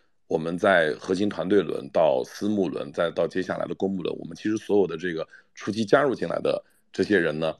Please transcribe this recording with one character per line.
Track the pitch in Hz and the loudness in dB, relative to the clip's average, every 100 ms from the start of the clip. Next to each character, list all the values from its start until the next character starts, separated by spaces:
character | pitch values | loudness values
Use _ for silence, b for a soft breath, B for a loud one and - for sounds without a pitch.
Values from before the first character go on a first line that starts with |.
| _ _ _ | _ _ _
我 | 82 | -4
们 | 80 90 | -2 0
在 | 104 90 78 | 4 4 2
核 | 58 - | -2 -4
心 | 92 104 | -2 -2
团 | 82 87 | -2 0
队 | 101 | 2
轮 | 82 - 71 | 2 -4 -4
到 | - 78 65 | 2 4 2
私 | 58 - 104 | -2 -4 -2
募 | 104 85 | 0 0
轮， | - 71 | -2 -6
再 | 95 85 | -2 -2
到 | 82 82 | 0 -2
接 | 95 | -2
下 | 90 87 | -4 -4
来 | - | -6
的 | |
公 | 85 95 | -4 -4
募 | 95 | -2
轮， | 80 - | -4 -6
我 | |
们 | 78 | -10
其 | 85 107 | -8 -4
实 | 110 | -4
所 | - 101 | 0 2
有 | 87 | 2
的 | 80 | -2
这 | 90 | -6
个 | 80 - b b | -6 -8 b b
初 | - - | -10 -6
期 | 104 | -4
加 | 107 143 | 4 4
入 | 143 | 4
进 | 107 85 | 0 -2
来 | - | -2
的 | - - - _ _ | 0 -2 -4 _ _
这 | - | -2
些 | 95 98 | 2 4
人 | 82 76 | 2 0
呢， | 80 | -4